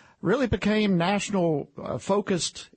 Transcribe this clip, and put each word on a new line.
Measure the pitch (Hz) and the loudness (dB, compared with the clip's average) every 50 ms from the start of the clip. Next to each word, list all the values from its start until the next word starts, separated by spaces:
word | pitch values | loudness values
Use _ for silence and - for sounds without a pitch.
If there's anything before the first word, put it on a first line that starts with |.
| - - _ _ | -20 -20 _ _
really | - 165 220 285 262 | 0 0 2 2 2
became | 214 226 190 - 202 214 214 214 202 185 | 0 0 0 0 2 2 2 2 2 2
national, | 170 170 185 202 202 - - 202 185 170 165 156 143 - - _ - - | 2 2 2 0 0 -2 -2 0 0 2 2 0 0 -4 -8 _ -10 -8
uh, | - - | -6 -6
focused | 123 - - 196 214 214 - 190 165 - - - - - - - | -4 -2 0 0 0 0 0 -2 -2 -2 -4 -8 -12 -16 -18 -6